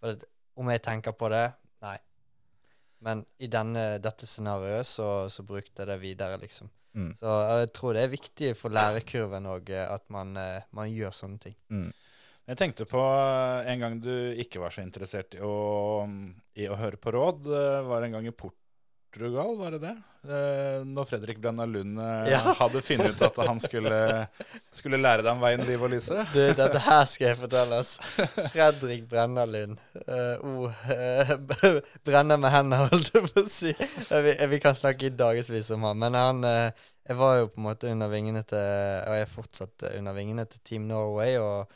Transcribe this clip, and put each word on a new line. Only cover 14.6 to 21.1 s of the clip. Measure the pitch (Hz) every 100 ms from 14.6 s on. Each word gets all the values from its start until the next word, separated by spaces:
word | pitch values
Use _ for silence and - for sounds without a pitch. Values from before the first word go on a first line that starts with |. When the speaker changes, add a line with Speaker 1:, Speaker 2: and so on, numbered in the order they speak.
Speaker 3:
var | 90
så | -
interessert | 92 92 95 101 - 92
i |
å, | 104 104 104 104 104 107 104 101 95 92 _
i | 104 101
å | 101
høre | 110 98
på | 117
råd, | 120 165 151 143
eh, | 143 143 139 131
var | 117
en | 117
gang | 110 113
i |
Portugal, | - 98 _ _ _ _ _ _ 107 117 127 202 220
var | 175
det | 156
det? | 165 226 - _
Eh, | 139 143 143 139 139 135
når | 135 139
Fredrik | 135